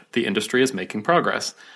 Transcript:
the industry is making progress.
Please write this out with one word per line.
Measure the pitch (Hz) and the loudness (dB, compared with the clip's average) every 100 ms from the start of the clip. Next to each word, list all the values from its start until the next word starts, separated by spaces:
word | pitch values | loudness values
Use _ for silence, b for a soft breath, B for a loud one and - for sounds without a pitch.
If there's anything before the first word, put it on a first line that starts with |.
| - | -6
the | 120 113 | -2 0
industry | 101 - 123 | 0 0 2
is | 131 | 2
making | 98 92 107 | 0 -6 -4
progress. | 107 170 101 - - B B | 0 2 2 -2 -4 B B